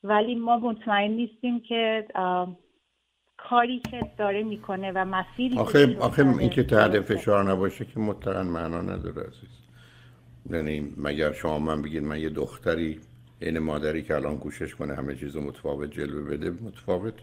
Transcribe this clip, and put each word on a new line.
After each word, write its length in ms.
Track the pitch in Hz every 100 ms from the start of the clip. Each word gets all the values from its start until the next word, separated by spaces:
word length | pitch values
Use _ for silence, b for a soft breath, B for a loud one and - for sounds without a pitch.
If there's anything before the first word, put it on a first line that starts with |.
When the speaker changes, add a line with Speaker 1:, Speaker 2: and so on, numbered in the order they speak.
Speaker 1:
ولی 320 | 196 202 233
ما 220 | 233 233 240
مطمئن 540 | 233 220 226 202 208
نیستیم 500 | 226 233 - 247 240
که، 460 | - 226 226 220 214
ام، 420 | - 180 180 180 175 _ _ _ _ _ _ _ -
کاری 440 | - 240 240 247 -
که 100 | 240 226 -
داره 240 | 202 202
می‌کنه 500 | 214 208 - 190 196
و 100 | 190
مسیری 500 | 190 190 185 - 254
که 60 | 247
Speaker 2:
آخه، 260 | - 147 139
Speaker 1:
پیش 100 | 101
Speaker 2:
آخه 260 | - -
Speaker 1:
افتاده 180 | 139 120
Speaker 2:
این 100 | 123
که 120 | 135
تحت 300 | 120 107 107
Speaker 1:
درسته. 220 | 104 92
Speaker 2:
فشار 360 | 101 - 101 98
نباشه 340 | 95 98 -
که 160 | - -
مطلقاً 420 | 107 101 98 95
معنا 400 | 92 82 82 82
نداره 400 | 92 95 90 -
عزیز. 400 | - - - - - b b b b b b - -
یعنی 440 | 85 76 76 73 -
مگر 360 | 73 73 76
شما 260 | - 82 76
من 240 | 78 76
بگید 200 | 76 78
من 180 | 73 76
یه 80 | 78
دختری 720 | 73 - - - 82 82 78 - - - -
عین 160 | 82 80
مادری 440 | 78 73 76 78
که 120 | 73
الان 240 | 73 71 76
کوشش 360 | 76 - 78
کنه 200 | - 73
همه 200 | 71 69
چیزو 260 | 67 71 76
متفاوت 500 | 71 67 76 71 73
جلوه 400 | 73 71 73 73
بده، 200 | 73 82
متفاوت. 640 | 87 113 - - 90 107 -